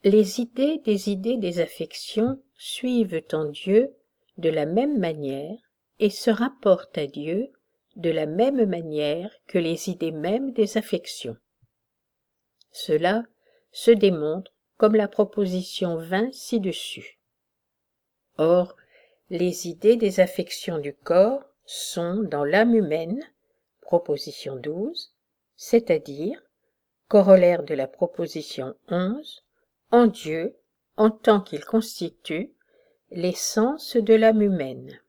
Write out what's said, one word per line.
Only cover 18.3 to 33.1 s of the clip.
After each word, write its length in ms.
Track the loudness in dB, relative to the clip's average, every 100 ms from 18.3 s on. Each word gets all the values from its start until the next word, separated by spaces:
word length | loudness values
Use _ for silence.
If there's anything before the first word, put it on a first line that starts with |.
| -2
Or, 400 | 2 2 0 -10 _ _ _ _ _
les 380 | -4 -4 -4 -12
idées 300 | 2 4 4
des 240 | 2 2
affections 580 | 0 0 -8 -8 -8 -6
du 140 | -8
corps 500 | -12 0 4 4 2 -8 _ -16
sont 580 | -12 -8 -6 -4 -4
dans 220 | -4 -2 2
l'âme 280 | 4 4
humaine, 480 | 4 2 -2 -4 -8 -10 _ _ _ _ _
proposition 720 | -2 0 0 -6 -6 -12 -12 -10
douze, 580 | -8 -6 -6 -8 -18 _ _ _ _ _
c'est-à-dire, 840 | 0 0 2 -2 -2 -8 -8 -8 _ _ _ _ _ _ _
corollaire 540 | 4 8 8 8 2
de 100 | -2
la 140 | -4 -4
proposition 880 | -4 -4 -2 -6 -6 -10 -10 -10 -12 -6
onze, 560 | -2 -2 -4 -10 -20 _ _ _ _ _
en 160 | 6 6
Dieu, 480 | 2 -8 -6 -6 _ _ _ _ 2
en 140 | 2
tant 320 | 4 2 2
qu'il 240 | 0 -10 -2
constitue 880 | -2 -2 -8 -10 _ -8 -6 -8 _ _ _ _ _ _